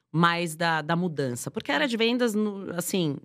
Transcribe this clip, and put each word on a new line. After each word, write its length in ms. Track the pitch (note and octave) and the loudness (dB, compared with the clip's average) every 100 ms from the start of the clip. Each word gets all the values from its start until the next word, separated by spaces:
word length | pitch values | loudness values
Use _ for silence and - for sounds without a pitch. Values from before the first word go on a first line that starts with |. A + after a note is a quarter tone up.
| _ | _
mais 440 | D#3+ E3+ E3+ E3+ D#3 | 2 4 2 -2 0
da, 260 | E3+ D#3+ | 0 0
da 140 | D3+ E3+ | 0 0
mudança. 560 | F3+ D3 C3+ A#2+ C#3+ | 0 -2 -2 -4 -6
Porque 200 | - - | -6 -2
a 40 | C#4 | 0
área 120 | D4 | 0
de 100 | A3+ | 2
vendas, 360 | A3+ B3 A#3+ | 2 2 2
no, 400 | G#3 G#3+ G3 F#3 | 2 -2 -4 -8
assim, 440 | E3+ - G3 D#3+ C3+ | -6 -2 0 0 -2